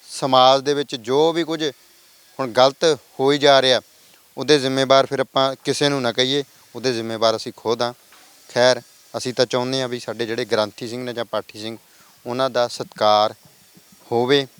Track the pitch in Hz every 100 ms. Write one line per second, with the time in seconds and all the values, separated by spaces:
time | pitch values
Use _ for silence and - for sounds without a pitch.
0 | - - 143 131 127 135 135 143 139 135
1 | 107 139 160 165 156 160 151 - _ _
2 | _ _ _ - 131 110 135 139 170 135
3 | _ - 135 143 143 135 131 117 _ _
4 | _ _ _ - 131 151 131 135 131 135
5 | 131 139 131 135 135 135 - 135 143 139
6 | 123 113 127 143 135 _ _ 120 123 117
7 | 113 113 113 110 - - 107 117 120 123
8 | _ - _ _ _ 127 123 123 - _
9 | _ 113 127 120 123 131 123 135 127 120
10 | - 110 113 117 117 110 104 - 120 123
11 | 123 117 113 110 - 107 110 110 _ _
12 | _ _ 123 123 131 123 120 - - -
13 | 107 107 107 110 _ _ _ _ _ _
14 | - 117 123 143 135